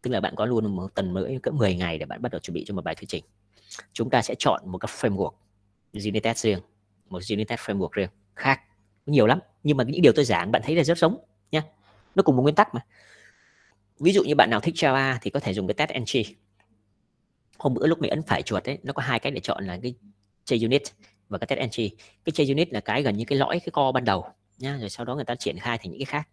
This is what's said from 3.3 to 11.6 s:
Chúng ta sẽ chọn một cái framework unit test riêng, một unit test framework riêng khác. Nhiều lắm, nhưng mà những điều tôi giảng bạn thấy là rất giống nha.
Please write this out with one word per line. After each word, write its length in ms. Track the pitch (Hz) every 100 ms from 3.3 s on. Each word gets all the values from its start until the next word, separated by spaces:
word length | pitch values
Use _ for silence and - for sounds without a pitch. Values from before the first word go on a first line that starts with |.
| _ _ _ _ - -
Chúng 160 | - 117
ta 120 | 123
sẽ 140 | - -
chọn 220 | 135 98 95
một 120 | 92
cái 140 | - -
framework 340 | 120 95 87 _ _ _ _ _ _
unit 300 | 104 104 104
test 140 | 113 117
riêng, 220 | 110 95 - _ _ _ _
một 100 | 92 92
unit 160 | 104 110
test 140 | 117
framework 280 | - 101 90
riêng 180 | - 92 _ _ -
khác. 260 | 139 135 _ _ _ _ -
Nhiều 180 | 147 110
lắm, 120 | 160 - _
nhưng 140 | 147 139
mà 60 |
những 180 | 120 156
điều 120 | 156
tôi 120 | 113 127
giảng 260 | 87 90
bạn 100 | 117 117
thấy 100 | 165
là 80 |
rất 140 | 139 170
giống 200 | 165 247 _ _ _
nha. 120 | 156